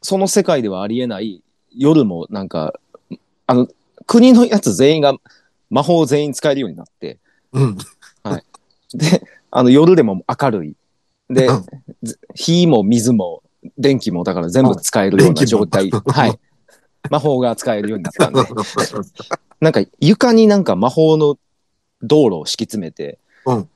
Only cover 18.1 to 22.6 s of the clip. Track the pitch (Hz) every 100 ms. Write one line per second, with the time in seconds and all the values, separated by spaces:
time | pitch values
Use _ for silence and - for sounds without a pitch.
18.1 | - - 131 120 117 104 - - 107 95
19.1 | _ - - _ _ 156 143 98 _ 143
20.1 | 208 247 226 220 202 170 92 113 143 160
21.1 | 156 151 143 _ _ _ _ _ _ 117
22.1 | 151 131 90 76 -